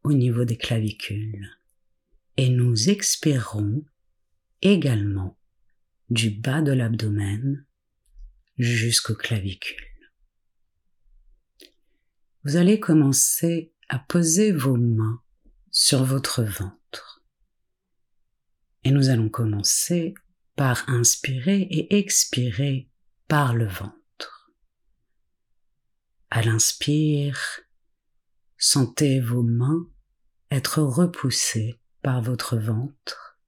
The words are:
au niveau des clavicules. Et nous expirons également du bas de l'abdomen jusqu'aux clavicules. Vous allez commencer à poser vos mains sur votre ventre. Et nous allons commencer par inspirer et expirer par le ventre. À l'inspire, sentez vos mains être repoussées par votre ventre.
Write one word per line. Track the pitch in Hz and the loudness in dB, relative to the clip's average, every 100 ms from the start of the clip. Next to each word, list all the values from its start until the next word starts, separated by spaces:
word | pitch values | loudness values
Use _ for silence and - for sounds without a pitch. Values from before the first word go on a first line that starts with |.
au | 139 | 2
niveau | 143 123 117 | 2 2 0
des | 117 120 | -2 -2
clavicules. | - 117 107 - - 104 110 101 98 - _ _ _ _ _ _ _ - | -2 -2 -2 -6 -10 -8 -8 -10 -14 -20 _ _ _ _ _ _ _ 0
Et | 127 | 2
nous | 123 123 113 117 | 2 2 2 2
expirons | 202 - - 160 135 110 104 104 120 151 _ _ _ _ _ _ _ | 0 0 0 0 0 -2 -4 -2 -4 -6 _ _ _ _ _ _ _
également | 185 196 139 110 101 98 92 - _ _ _ _ _ _ _ | 4 4 2 0 -2 -4 -6 -12 _ _ _ _ _ _ _
du | 117 113 | -2 -2
bas | 101 123 143 | -2 -4 0
de | 147 | 0
l'abdomen | 131 113 113 110 104 101 104 139 143 _ _ _ _ _ - - _ _ - | 0 0 -2 -2 -2 -2 -2 -4 -4 _ _ _ _ _ -20 -20 _ _ -4
jusqu'aux | 120 120 117 110 - | 0 0 0 0 -2
clavicules. | 110 - 110 95 92 - - - - _ _ _ _ _ _ _ _ _ _ _ - _ _ _ _ - _ _ _ _ _ _ _ | -6 -4 -4 -4 -8 -12 -14 -18 -20 _ _ _ _ _ _ _ _ _ _ _ -20 _ _ _ _ -20 _ _ _ _ _ _ _
Vous | 143 160 | -2 2
allez | 180 214 | 4 4
commencer | - 156 139 131 - - 170 170 160 _ _ | 4 4 6 4 0 0 -2 -2 -6 _ _
à | 139 | -8
poser | - 175 165 165 214 | -2 0 2 4 2
vos | 165 131 120 | 2 2 2
mains | 120 110 110 117 _ _ - _ _ | 2 2 0 -4 _ _ -20 _ _
sur | - - 135 | 0 2 4
votre | 131 135 - - | 2 0 -2 -2
ventre. | 107 101 95 - _ - - - _ _ _ _ _ _ _ _ _ _ _ _ _ _ _ _ | -2 -4 -10 -10 _ -20 -18 -20 _ _ _ _ _ _ _ _ _ _ _ _ _ _ _ _
Et | 131 | 2
nous | 139 135 | 4 4
allons | 120 110 | 4 0
commencer | - 113 104 101 - - 175 165 - _ _ _ - | -2 -2 0 -2 -2 0 -2 -2 -8 _ _ _ -2
par | 135 120 - | 0 0 0
inspirer | 123 117 - - 127 139 196 | 2 2 0 -4 -2 0 0
et | 185 165 - 208 | 0 -4 0 0
expirer | 202 - - - 123 113 143 135 - _ _ _ _ | 2 -2 -2 -2 -4 -2 -2 -2 -8 _ _ _ _
par | 151 139 | 0 2
le | 117 110 | 0 -2
ventre. | 92 95 - _ _ - - _ _ _ _ _ _ _ _ _ _ _ _ _ _ _ _ _ _ _ | -6 -12 -16 _ _ -18 -18 _ _ _ _ _ _ _ _ _ _ _ _ _ _ _ _ _ _ _
À | 117 | -2
l'inspire, | 113 113 - - - 147 151 147 143 131 - - _ _ _ _ _ _ _ _ _ _ | 0 0 0 -2 0 2 2 0 -2 -6 -10 -12 _ _ _ _ _ _ _ _ _ _
sentez | - 143 120 - 147 135 | 0 2 0 0 2 2
vos | 117 123 | 0 0
mains | 117 117 127 165 170 _ _ _ _ _ _ | 0 0 0 -2 -4 _ _ _ _ _ _
être | 139 - 160 | -4 -2 0
repoussées | 147 123 175 - 131 - - 117 107 - _ _ | 0 2 0 0 -2 -2 -2 -2 -4 -8 _ _
par | 139 127 | -2 -2
votre | 117 123 - 117 | -2 -4 -2 -2
ventre. | 107 110 139 - - - - _ | 0 -2 -4 -10 -16 -16 -20 _